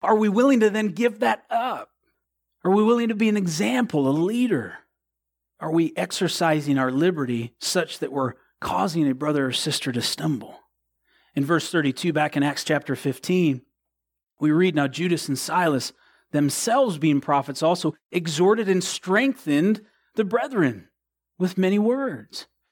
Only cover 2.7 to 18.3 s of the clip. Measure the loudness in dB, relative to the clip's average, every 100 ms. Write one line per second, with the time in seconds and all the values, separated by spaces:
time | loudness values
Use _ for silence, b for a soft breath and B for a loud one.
2.7 | 4 4 4 2 0 2 2 0 -2 -2
3.7 | 0 0 0 2 2 0 0 0 0 -4
4.7 | -14 _ _ _ _ _ _ _ -12 -2
5.7 | 0 0 -2 -6 -2 -2 0 0 0 0
6.7 | 0 0 0 0 0 -2 -4 -6 -8 -4
7.7 | -2 -4 -6 -6 -2 -4 -4 b b -6
8.7 | -2 -2 0 0 0 -2 0 0 -2 -2
9.7 | -4 -4 -4 -4 -4 -2 -4 -6 -18 _
10.7 | _ _ _ _ _ _ -4 0 0 0
11.7 | 0 0 0 -2 0 0 0 -2 -2 -2
12.7 | -2 -2 -4 -4 -6 0 2 2 0 -6
13.7 | _ _ _ _ _ _ -2 2 4 4
14.7 | 2 0 -2 -2 -2 -2 -6 -2 0 2
15.7 | 0 -4 b b b b 0 0 0 0
16.7 | 2 2 2 2 2 2 0 0 -2 0
17.7 | 2 -2 -6 _ -6 -4